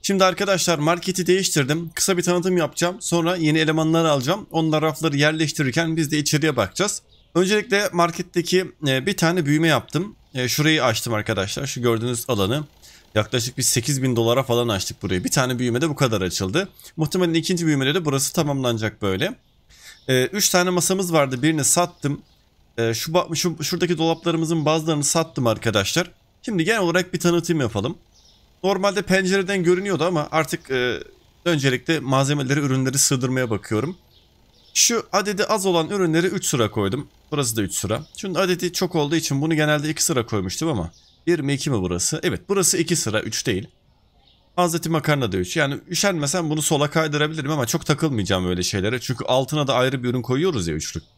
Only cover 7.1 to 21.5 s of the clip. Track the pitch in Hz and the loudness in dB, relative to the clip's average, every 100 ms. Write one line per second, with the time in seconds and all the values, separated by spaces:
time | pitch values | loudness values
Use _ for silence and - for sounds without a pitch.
7.1 | _ _ 165 185 214 208 202 208 175 170 | _ _ 0 2 2 2 0 0 0 0
8.1 | 165 170 - 170 180 180 - 147 131 135 | 0 -6 -4 0 0 0 -4 -2 0 0
9.1 | 202 165 175 143 151 165 139 - 147 196 | 0 0 2 0 2 4 2 0 -4 -4
10.1 | - _ 135 123 - 151 156 127 110 - | -10 _ -6 -4 0 2 4 2 0 -2
11.1 | 110 104 104 98 - 135 - 120 113 117 | -4 -2 -2 -2 -4 -6 -2 0 0 -2
12.1 | 120 - 113 95 135 151 _ - - _ | -6 -2 0 0 0 -4 _ -20 -20 _
13.1 | 107 107 127 117 131 127 - 113 139 131 | -2 0 -2 -4 -2 0 0 0 -2 0
14.1 | 117 113 123 131 120 120 101 - - 98 | 2 2 2 2 0 2 -2 -4 -8 -4
15.1 | 92 254 - 127 123 123 117 160 143 135 | -2 0 0 0 0 -2 0 -2 0 0
16.1 | 110 92 - 95 127 196 - - - 156 | 2 -2 -2 -2 -2 -4 -10 -20 -4 -2
17.1 | 180 180 165 156 180 165 147 135 160 156 | 0 2 0 0 0 2 2 2 0 0
18.1 | 139 139 - 147 139 127 117 110 - 104 | 0 -2 0 0 0 0 0 -2 -2 -2
19.1 | 95 160 254 _ _ _ - - - - | 0 -2 -6 _ _ _ -20 -20 -20 -2
20.1 | 127 127 208 - 180 180 180 165 190 185 | 0 0 0 2 4 4 2 0 0 2
21.1 | 160 139 127 147 | 2 2 2 0